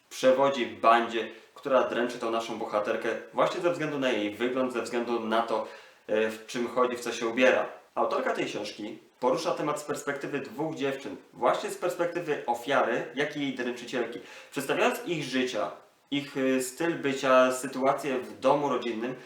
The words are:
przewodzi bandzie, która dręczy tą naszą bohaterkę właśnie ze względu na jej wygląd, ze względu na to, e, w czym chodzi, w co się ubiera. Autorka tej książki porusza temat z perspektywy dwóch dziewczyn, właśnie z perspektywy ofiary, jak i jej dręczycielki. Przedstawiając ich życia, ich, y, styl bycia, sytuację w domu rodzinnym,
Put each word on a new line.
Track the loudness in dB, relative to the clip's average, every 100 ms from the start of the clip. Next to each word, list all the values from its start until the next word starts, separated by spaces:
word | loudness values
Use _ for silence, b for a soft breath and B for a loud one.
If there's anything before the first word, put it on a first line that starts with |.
| _
przewodzi | 2 4 6 4 2 -2
bandzie, | 2 6 6 4 -2 -4 B B
która | -10 2 4
dręczy | 4 0 -2 -2
tą | -2
naszą | -2 -2 -6
bohaterkę | -2 -2 0 -2 -2 -4 -4
właśnie | 0 0 2
ze | 0
względu | 0 -2 -2
na | 0
jej | 0 0
wygląd, | 0 0 0 0
ze | -2
względu | -2 -2 0 -2
na | 2 0
to, | 2 -2 -4 B B B -2
e, | 0 0
w | -2 -8
czym | -4 -2
chodzi, | 2 0 0
w |
co | -6
się | -4 -2
ubiera. | 4 6 6 2 -8 -8
Autorka | -2 0 0 0
tej | -2 -4
książki | -6 -8 -8 -10 -12 -18 -2
porusza | 0 2 0
temat | -2 -2 -2
z |
perspektywy | -4 -4 -4 -4 -4 -6
dwóch | -6 -4 -4
dziewczyn, | -2 -2 -2 -6 -12 -14
właśnie | 0 2 2 -2
z | -4
perspektywy | -2 0 -2 -2 -2 -2 -2
ofiary, | -4 2 2 2 0 -2
jak | -4 -4 -2
i |
jej | -4
dręczycielki. | -4 -4 -6 -6 -4 -4 -8 B B B
Przedstawiając | -6 -2 2 2 0 -2
ich | -4
życia, | -2 0 0 0 -4 -6 -18 _ -6
ich, | -4 -4 -2
y, | 2 2
styl | 0 -2 -2
bycia, | 0 -2 0 6 6 6
sytuację | 2 -4 0 2 2 0 -4
w | -4 0
domu | 4 4 2
rodzinnym, | -2 -2 -4 -6 -8